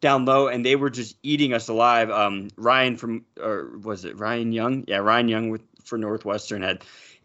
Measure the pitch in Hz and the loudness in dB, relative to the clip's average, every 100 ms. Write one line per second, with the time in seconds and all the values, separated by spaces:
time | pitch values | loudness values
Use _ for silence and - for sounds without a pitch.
0 | 147 139 127 135 139 123 123 139 139 123 | 2 2 4 4 4 0 2 2 0 -4
1 | 110 - 139 147 143 120 117 113 120 117 | -10 -10 -4 0 2 0 -2 2 4 4
2 | 110 107 101 101 98 - 113 131 127 117 | 2 0 0 -2 -8 -4 2 4 2 0
3 | 117 113 - - 107 101 67 60 104 101 | -6 -8 -8 -10 -6 -4 -6 -12 -10 -10
4 | 90 98 107 120 117 113 117 135 - 98 | -10 -8 -4 -2 -2 0 0 -2 -2 -2
5 | 104 120 120 110 113 110 - _ - 117 | 2 4 4 0 -2 -6 -10 _ -10 -6
6 | 107 107 104 104 - 104 95 92 - - | -4 -6 -4 -6 -6 -6 -4 -6 -10 -20
7 | - _ | -20 _